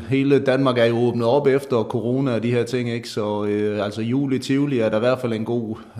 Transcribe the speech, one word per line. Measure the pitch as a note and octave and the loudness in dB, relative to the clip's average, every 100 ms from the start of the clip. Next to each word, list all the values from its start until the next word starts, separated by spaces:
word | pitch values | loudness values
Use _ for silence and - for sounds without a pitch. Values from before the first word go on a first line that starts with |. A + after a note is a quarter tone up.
| G2+ | 0
hele | C3+ C#3 C3+ | 0 4 4
Danmark | C3+ C3 C3+ A#2+ | 4 2 2 4
er | A#2 | 2
jo | A#2 | 4
åbnet | A#2+ A2+ A#2 | 0 2 2
op | C#3+ C#3 | 2 4
efter | C3+ - A#2+ | 2 2 -2
corona | G#2+ A#2+ A2+ C3 C#3 A2+ | 0 -2 -2 0 0 0
og | |
de | A#2+ | 0
her | A#2+ | 0
ting, | A#2 B2 A#2+ | 0 -2 -2
ikke? | A#2 A#2 | -6 -6
Så, | - G#2 G#2 | -4 -2 -2
øh, | G#2 G#2 G#2 G#2 G2+ | 0 0 0 -2 -4
altså, | G#2+ | -4
jul | A2+ C3 C#3 | -2 -2 0
i | B2+ | -2
Tivoli | - C3+ C#3+ B2 | 0 0 0 0
er | A2 | 0
der | G#2+ | 2
i | |
hvert | B2 B2+ | 2 0
fald | A#2+ | -2
en | A2+ A2+ | -4 -2
god, | A#2+ G#2+ A2 - | -4 -4 -10 -14